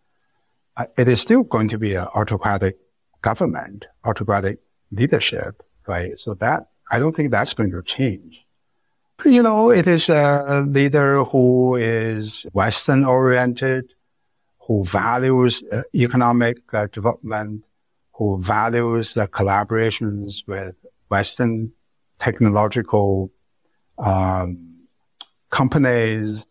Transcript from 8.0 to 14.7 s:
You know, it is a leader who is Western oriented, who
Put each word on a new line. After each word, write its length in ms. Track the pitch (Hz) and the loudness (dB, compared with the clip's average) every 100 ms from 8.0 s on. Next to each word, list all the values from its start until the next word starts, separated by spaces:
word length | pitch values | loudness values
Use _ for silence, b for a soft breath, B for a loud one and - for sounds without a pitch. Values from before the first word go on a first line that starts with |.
| 135 95 - - _ _ _ _ _ _ _ - 302 | -4 -4 -12 -20 _ _ _ _ _ _ _ 0 4
You 160 | 240 | 6
know, 300 | 233 214 226 | 6 4 4
it 160 | 226 165 | 4 4
is 200 | 170 160 | 2 4
a 540 | 151 143 143 139 143 143 | 4 4 2 0 0 2
leader 540 | 139 139 147 139 139 | 2 2 4 4 2
who 540 | 123 135 127 127 127 123 | 2 4 4 4 2 2
is 680 | 113 113 113 110 107 - - | 0 -2 -2 -4 -6 -10 -6
Western 520 | 98 104 - - 135 135 | -2 0 0 0 2 4
oriented, 920 | 127 131 123 123 120 131 131 127 _ _ _ _ _ _ _ | 4 4 2 0 -2 -4 -4 -6 _ _ _ _ _ _ _
who 260 | - | -2